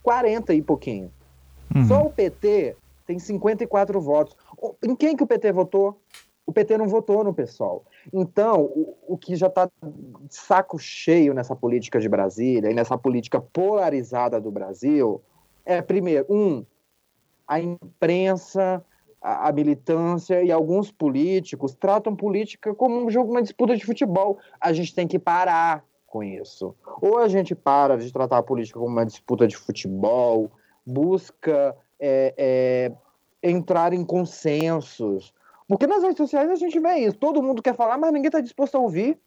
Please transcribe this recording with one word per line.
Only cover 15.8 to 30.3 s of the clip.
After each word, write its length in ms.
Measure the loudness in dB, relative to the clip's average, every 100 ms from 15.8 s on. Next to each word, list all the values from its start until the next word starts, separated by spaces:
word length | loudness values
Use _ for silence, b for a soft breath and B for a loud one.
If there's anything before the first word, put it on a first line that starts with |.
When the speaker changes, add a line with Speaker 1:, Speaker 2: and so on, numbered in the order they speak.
Speaker 1:
primeiro, 420 | 0 -2 2 0 2
um, 340 | 0 2 -2 -8 _ _ _ _ _ _ _ -6
a 140 | -4
imprensa, 1200 | -4 -8 -14 _ 0 2 0 -2 -4 -2 -2 -2 -8 _ _ _
a, 280 | -6 -2 -2
a 40 |
militância 920 | 0 0 0 0 0 0 -2 0 2
e 80 | 2
alguns 400 | 2 2 0 -2
políticos 840 | _ 0 2 2 0 -2 -6 -8
tratam 420 | -2 2 2 0 -4
política 560 | -2 -2 -4 -8 -8
como 300 | 0 0 2
um 60 | 0
jogo, 200 | 0 0
uma 120 | 0
disputa 340 | -2 -2 0 0
de 80 |
futebol. 540 | -2 -2 0 2 0 -2 B B
A 140 | -2
gente 220 | -2 -2
tem 120 | -4 -2
que 120 | -2
parar 680 | 0 0 2 2 2 -2 _ _ _
com 160 | -10
isso. 520 | -8 -10 -14 -10 -12 -12 B B
Ou 160 | 0 4
a 100 | 4
gente 260 | 2 -2
para 420 | -2 2 4 4 2
de 120 | -2
tratar 280 | -4 0 0
a 40 |
política 360 | 0 -4 -6 -6
como 120 | -4
uma 140 | -2
disputa 420 | -2 -4 -6 2 2
de 80 |
futebol, 960 | 2 -10 -8 -6 -4 0 2 2